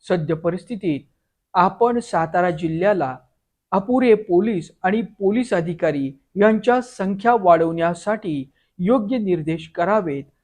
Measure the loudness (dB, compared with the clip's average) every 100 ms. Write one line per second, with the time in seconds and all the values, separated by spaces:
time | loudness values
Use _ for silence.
0 | -2 -4 -2 -4 -4 -6 -10 -8 -4 -6
1 | -8 _ _ _ _ 0 0 2 0 0
2 | -2 -4 -2 0 0 -2 -4 0 0 0
3 | -2 -6 _ _ _ _ _ -4 0 2
4 | 4 2 4 2 2 -2 -6 _ -2 -2
5 | -4 -2 0 0 0 -2 -2 -2 -2 -2
6 | -4 -8 _ 2 2 4 2 0 -2 -8
7 | -6 -2 2 2 6 4 4 0 -2 -2
8 | -4 -6 -4 -8 -8 _ _ _ 0 2
9 | 0 -4 -2 -2 -2 -6 -8 -4 0 0
10 | 0 -6 -10 _